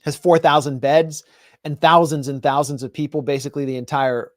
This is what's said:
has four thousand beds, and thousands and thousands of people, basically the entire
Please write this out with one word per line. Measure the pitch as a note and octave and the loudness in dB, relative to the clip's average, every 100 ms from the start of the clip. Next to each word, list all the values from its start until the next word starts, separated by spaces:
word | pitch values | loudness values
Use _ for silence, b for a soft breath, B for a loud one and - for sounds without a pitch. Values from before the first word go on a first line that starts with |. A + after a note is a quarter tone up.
has | - C#3+ | -8 -2
four | F3+ E3 | 2 4
thousand | D#3+ D3 C#3 C3 | 4 2 0 -4
beds, | C3+ D#3 D#3+ D3 b b b b | 2 2 0 -6 b b b b
and | D#3 D3 | -12 0
thousands | D#3+ E3+ E3 D3+ C3+ | 4 6 4 -2 -6
and | C#3 | -2
thousands | C#3 C#3 C#3 C#3 | 0 0 -2 -6
of | B2+ | -10
people, | - D3 D#3 | -8 -6 -4
basically | C#3 C#3 C3+ C#3+ C3+ | -4 -4 -4 -6 -6
the | B2+ | -8
entire | B2 C#3+ C3+ A#2+ - | -4 -2 0 -2 -6